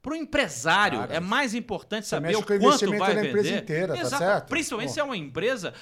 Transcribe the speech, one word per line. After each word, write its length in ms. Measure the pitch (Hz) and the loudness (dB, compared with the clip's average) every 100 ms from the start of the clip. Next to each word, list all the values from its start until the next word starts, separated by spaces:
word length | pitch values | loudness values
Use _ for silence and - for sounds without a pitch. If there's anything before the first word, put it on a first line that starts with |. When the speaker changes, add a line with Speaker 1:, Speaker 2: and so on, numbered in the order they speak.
Speaker 1:
Pro 140 | 262 320 | -10 -8
empresário, 840 | 311 294 220 120 143 180 208 120 | -2 0 0 -2 2 4 4 0
Speaker 2:
Claro. 160 | 123 | -2
Speaker 1:
é 60 | 147 | -4
mais 340 | 180 240 269 | -2 0 0
importante 500 | 233 226 180 - 214 214 | -4 -6 -8 -6 -8 -4
Speaker 2:
Você 40 | |
Speaker 1:
saber 180 | 185 156 | -4 0
Speaker 2:
mexe 120 | 214 | 0
Speaker 1:
o 40 | - | 2
Speaker 2:
com 80 | |
o 60 | 202 | 6
Speaker 1:
quanto 60 | 240 | 6
Speaker 2:
investimento 340 | 294 202 - | 6 4 2
Speaker 1:
vai 100 | 190 208 | 2 2
Speaker 2:
da 60 | |
Speaker 1:
vender. 80 | 151 | 2
Speaker 2:
empresa 260 | 202 165 190 | 2 0 -2
inteira, 380 | 120 156 185 151 | -2 -2 -2 -2
tá 60 | |
Speaker 1:
Exato. 220 | 311 285 | -2 0
Speaker 2:
certo? 260 | 175 196 - | 2 0 0
Speaker 1:
Principalmente 380 | 294 311 226 262 | -4 -2 -4 -4
Speaker 2:
Pô. 40 | - | -4
Speaker 1:
se 40 | |
é 40 | |
uma 120 | 285 233 | -2 -4
empresa 560 | 143 127 208 262 170 - | -6 -2 -2 -2 -6 -10